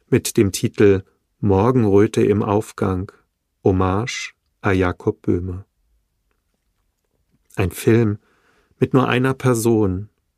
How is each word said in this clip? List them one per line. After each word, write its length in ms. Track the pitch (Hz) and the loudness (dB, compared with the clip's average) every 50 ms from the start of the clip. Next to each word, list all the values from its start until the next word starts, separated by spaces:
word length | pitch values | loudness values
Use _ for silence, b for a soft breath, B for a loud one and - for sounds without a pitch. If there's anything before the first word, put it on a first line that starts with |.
| b _ | b _
mit 260 | 135 110 - - - | -2 -2 -2 0 0
dem 160 | 120 107 95 | 0 0 0
Titel 520 | - - - 110 - - 110 101 98 95 - _ _ _ _ _ _ _ | 0 -4 -6 -4 0 2 4 4 4 2 -2 _ _ _ _ _ _ _
Morgenröte 840 | - 104 95 95 104 123 127 131 110 101 95 101 107 113 - 120 110 | -2 0 2 2 2 2 2 2 2 2 4 2 2 2 0 0 0
im 200 | 101 101 104 110 | 2 0 0 0
Aufgang, 680 | 107 101 104 - - - - 107 98 95 92 95 - - _ _ _ _ _ _ _ _ _ - | 0 -2 -2 -2 -6 -8 -6 -4 -4 -4 -4 -6 -10 -14 _ _ _ _ _ _ _ _ _ -2
Hommage 720 | 104 92 92 95 92 92 101 120 127 - - - - - _ _ _ _ _ | 0 0 2 0 0 -2 -2 -4 -6 -10 -12 -12 -14 -16 _ _ _ _ _
à 100 | - 107 | -4 -2
Jakob 500 | 95 92 92 90 87 - - 110 - - | 0 0 0 -2 -4 -4 -6 -6 -6 -4
Böhme. 440 | - 107 98 87 90 92 90 95 101 _ _ _ _ _ _ _ _ _ _ _ _ _ _ _ _ _ _ _ _ _ _ _ _ _ _ _ _ _ _ _ _ _ _ _ _ _ - | -4 -4 -4 -4 -4 -8 -10 -12 -16 _ _ _ _ _ _ _ _ _ _ _ _ _ _ _ _ _ _ _ _ _ _ _ _ _ _ _ _ _ _ _ _ _ _ _ _ _ -6
Ein 160 | - 101 87 | -4 -4 -4
Film 480 | - - - 120 110 113 113 104 101 - _ _ _ _ _ _ _ _ _ _ _ | -6 -2 0 2 2 2 2 0 -2 -6 _ _ _ _ _ _ _ _ _ _ _
mit 160 | _ 135 - - | _ -2 0 2
nur 140 | 131 127 | 0 2
einer 260 | 117 120 127 127 135 135 | 2 0 0 0 -2 -2
Person, 760 | - - 127 123 113 107 117 117 107 107 95 90 92 107 - _ _ _ _ _ | -2 0 0 0 0 0 0 2 2 0 0 -2 -6 -8 -12 _ _ _ _ _